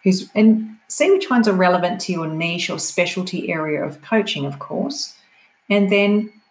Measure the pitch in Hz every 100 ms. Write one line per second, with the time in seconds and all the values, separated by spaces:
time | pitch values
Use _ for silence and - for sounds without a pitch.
0 | 196 185 - 208 220 220 - - _ -
1 | 311 392 - 240 220 185 180 180 175 -
2 | - 170 160 160 170 175 175 156 - -
3 | 175 190 180 185 - 165 156 151 156 -
4 | - 220 202 147 139 - - 170 269 -
5 | - - _ _ _ _ _ 202 196 202
6 | 202 208 214 - _